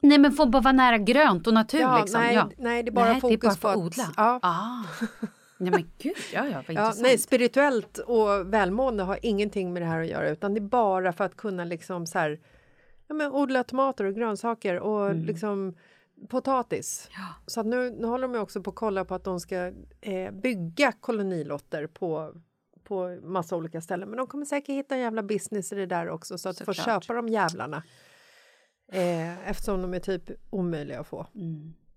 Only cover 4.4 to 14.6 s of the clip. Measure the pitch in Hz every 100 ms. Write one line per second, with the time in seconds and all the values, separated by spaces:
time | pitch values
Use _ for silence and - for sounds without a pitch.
4.4 | 185 170 214 247 202 156 226 - 226 _
5.4 | _ _ 185 180 165 - 285 381 - -
6.4 | 277 175 - 165 214 208 254 247 - 254
7.4 | 240 262 285 247 175 - - 233 214 202
8.4 | 180 214 185 202 269 220 185 196 240 202
9.4 | 208 202 180 175 170 165 165 156 151 151
10.4 | 202 208 202 247 214 185 185 165 190 -
11.4 | 214 185 170 170 - 185 165 196 156 151
12.4 | _ _ _ _ _ - _ 302 294 269
13.4 | 285 262 247 254 269 262 196 196 233 202
14.4 | 233 226